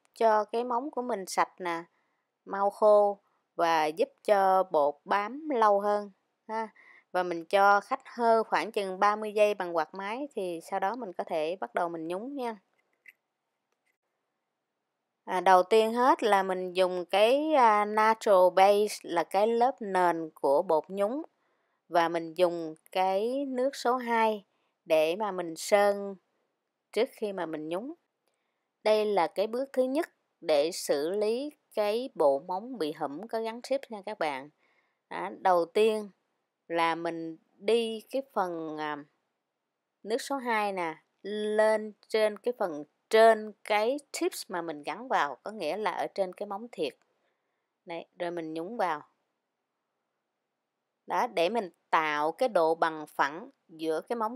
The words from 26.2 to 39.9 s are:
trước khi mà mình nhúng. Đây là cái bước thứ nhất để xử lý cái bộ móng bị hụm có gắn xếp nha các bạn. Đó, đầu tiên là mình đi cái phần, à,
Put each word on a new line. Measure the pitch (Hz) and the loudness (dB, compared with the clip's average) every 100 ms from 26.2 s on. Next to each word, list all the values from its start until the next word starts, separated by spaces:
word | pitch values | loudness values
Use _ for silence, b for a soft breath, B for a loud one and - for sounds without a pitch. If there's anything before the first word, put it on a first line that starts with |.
| _ _ _ _ _ _ _ | _ _ _ _ _ _ _
trước | 202 262 | -2 -2
khi | - 214 | -4 -8
mà | 190 165 | -6 -8
mình | 156 156 | -8 -8
nhúng. | 175 262 339 _ _ _ _ _ _ _ _ | -8 -8 -16 _ _ _ _ _ _ _ _
Đây | 214 214 214 | 0 2 2
là | 196 160 | 0 0
cái | - 214 | -2 -4
bước | 240 269 | -4 -2
thứ | - | -2
nhất | 254 277 349 _ _ _ | 0 -2 -4 _ _ _
để | 165 147 156 | 0 0 0
xử | 185 - 151 156 | -4 -2 -2 -2
lý | 202 214 233 294 - _ - | -2 -2 -2 -6 -12 _ -4
cái | 208 226 262 - | -2 -2 -6 2
bộ | 147 139 180 | 2 2 -2
móng | 185 240 240 | -8 -8 -6
bị | 151 | -6
hụm | - 143 147 226 | -4 -8 -8 -8
có | 226 | -8
gắn | 226 233 | -8 -10
xếp | - 269 - | -6 -6 -6
nha | 214 190 | -14 -12
các | 214 | -6
bạn. | 160 135 147 _ _ _ _ _ _ | -6 -6 -10 _ _ _ _ _ _
Đó, | 175 180 214 | -10 -10 -2
đầu | 185 175 170 | 2 2 2
tiên | 214 220 214 208 - _ _ _ _ - | 2 2 0 -6 -16 _ _ _ _ -6
là | 170 165 160 | -2 0 -2
mình | 170 165 165 160 _ | -6 -6 -10 -12 _
đi | _ 202 233 226 220 - | _ 0 0 0 -6 -8
cái | 269 269 | -8 -6
phần, | 214 180 165 160 156 | -4 -4 -6 -8 -8
à, | 151 147 147 _ _ _ _ _ _ _ _ | -6 -8 -12 _ _ _ _ _ _ _ _